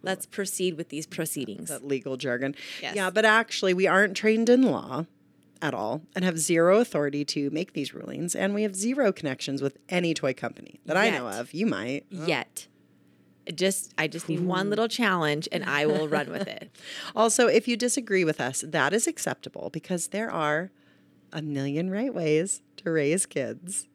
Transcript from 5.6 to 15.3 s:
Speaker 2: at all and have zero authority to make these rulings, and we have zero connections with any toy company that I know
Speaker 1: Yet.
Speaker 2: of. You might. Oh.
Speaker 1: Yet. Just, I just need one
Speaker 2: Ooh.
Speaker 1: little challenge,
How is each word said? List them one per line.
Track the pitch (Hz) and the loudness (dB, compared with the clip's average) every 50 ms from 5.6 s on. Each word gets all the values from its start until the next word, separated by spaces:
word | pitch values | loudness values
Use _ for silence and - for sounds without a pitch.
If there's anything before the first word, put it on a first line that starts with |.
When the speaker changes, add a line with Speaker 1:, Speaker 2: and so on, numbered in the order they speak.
| - | -4
Speaker 2:
at | 151 127 | -2 -2
all | 110 101 107 123 156 160 _ _ | -2 -2 -2 -4 -4 -8 _ _
and | 190 180 | -2 0
have | 185 170 160 | 0 0 0
zero | 156 170 175 165 165 175 190 214 | 0 2 4 6 6 6 6 6
authority | 240 - - 160 147 143 143 143 147 | 4 2 0 -2 -2 0 -2 -2 -4
to | - - 151 143 - | -2 -2 -2 -2 -2
make | - 143 185 - _ | -4 -6 -8 -6 _
these | - 139 127 - | -8 -8 -8 -8
rulings, | - - - - 139 160 175 - | -12 -12 -10 -8 -6 -6 -4 -2
and | - 190 196 202 | -2 -2 -2 0
we | 208 214 | 0 -2
have | 214 190 | -2 -2
zero | 180 202 233 262 277 269 208 185 | -2 -2 -2 0 2 2 2 2
connections | - - 143 131 - - - 135 135 135 | 0 -4 -6 -4 -4 -6 -6 -4 -2 -4
with | 139 - - _ - | -4 -6 -6 _ -4
any | 185 180 175 170 160 | -2 0 0 0 -2
toy | - - 135 127 | 0 0 -2 -2
company | - - 117 - - - - - - _ | -2 -6 -8 -8 -10 -20 -20 -20 -20 _
that | - 156 | -2 2
I | 180 208 226 | 2 4 2
know | 175 139 123 113 | 2 0 -4 -4
Speaker 1:
Yet. | 95 107 | -6 -6
Speaker 2:
of. | 120 131 - | -8 -6 -4
You | 156 214 | -2 0
might. | 226 139 95 104 123 135 139 - _ 196 | 0 0 -2 -4 -4 -6 -6 -8 _ -12
Oh. | 180 156 | -6 -2
Speaker 1:
Yet. | 170 160 131 - _ _ - - _ _ _ _ _ _ _ _ _ _ _ _ _ _ _ _ - 170 | -2 -2 -2 -2 _ _ -16 -16 _ _ _ _ _ _ _ _ _ _ _ _ _ _ _ _ -12 -4
Just, | 143 180 196 190 - - - _ | 0 0 0 0 0 -6 -8 _
I | - 156 156 | -4 -4 -2
just | 143 165 - - | -4 -6 -6 -4
need | 160 151 | -4 -2
one | 180 180 180 185 190 | 0 0 0 0 0
Speaker 2:
Ooh. | 202 | 0
Speaker 1:
little | 208 208 226 226 | 0 0 0 -2
challenge, | - - 240 208 185 175 160 151 | 0 0 2 2 2 2 2 2